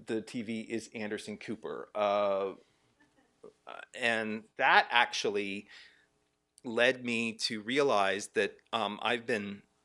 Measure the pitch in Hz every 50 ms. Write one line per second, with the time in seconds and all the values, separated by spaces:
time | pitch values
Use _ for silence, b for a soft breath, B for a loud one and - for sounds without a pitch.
0 | - - 110 110 104 - - 123 107 107 113 110 110 - 117 110 - - - 117
1 | 107 104 107 98 - 110 104 - - - 107 - - 73 76 - - - - 104
2 | 104 101 101 104 101 101 98 95 98 95 - - - _ _ _ _ _ _ _
3 | _ _ _ _ _ _ _ _ - - _ _ - - - 50 - - - 110
4 | 123 117 113 110 110 110 107 110 107 - _ - 135 147 175 208 - - 120 120
5 | 123 - - - - 117 101 101 104 98 98 104 104 B B B B B B B
6 | B B B _ _ _ _ _ _ _ _ - - 127 113 117 120 131 131 127
7 | 123 120 117 113 117 113 110 - - - 117 107 101 113 131 143 143 139 113 101
8 | 98 95 98 101 101 - - 107 98 104 - - _ - - 117 104 101 104 -
9 | - 110 123 120 117 123 120 104 101 101 98 101 - _ _ _